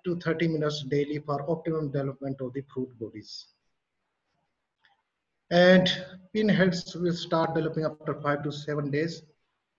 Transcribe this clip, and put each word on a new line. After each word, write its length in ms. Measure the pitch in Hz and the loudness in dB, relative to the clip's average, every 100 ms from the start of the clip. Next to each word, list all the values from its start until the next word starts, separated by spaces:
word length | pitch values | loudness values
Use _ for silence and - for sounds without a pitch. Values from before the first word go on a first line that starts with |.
to 120 | 180 175 | -6 -4
thirty 260 | 165 160 170 | -2 0 0
minutes 380 | 156 151 147 | 0 0 -2
daily 340 | 131 143 143 151 | -2 0 0 -2
for 320 | 147 139 143 | -4 -4 -2
optimum 400 | 165 - 160 147 | -4 -2 -4 -2
development 520 | 139 139 135 139 135 | -2 -4 -4 -6 -6
of 100 | 131 | -6
the 100 | 127 135 | -8 -8
fruit 180 | - 127 117 | -6 -8 -8
bodies. 460 | 110 107 101 - - _ _ _ _ _ _ _ _ _ _ _ _ _ _ _ _ _ _ _ - | -12 -12 -16 -16 -18 _ _ _ _ _ _ _ _ _ _ _ _ _ _ _ _ _ _ _ 0
And 400 | 175 180 185 180 - - - - | 6 10 8 6 0 -8 -16 -8
pinheads 600 | 214 214 165 185 170 - | 0 2 4 4 2 -4
will 200 | 170 175 | -4 -2
start 400 | 165 - 165 160 | -2 0 0 0
developing 300 | 160 156 156 | 0 -2 -2
after 360 | 156 - - 139 | -4 -4 -8 -4
five 220 | 147 143 | -2 -2
to 100 | 147 | -4
seven 380 | 139 - 147 143 | -8 -6 -4 -2
days 320 | 143 165 - - _ _ _ _ | -2 -2 -6 -16 _ _ _ _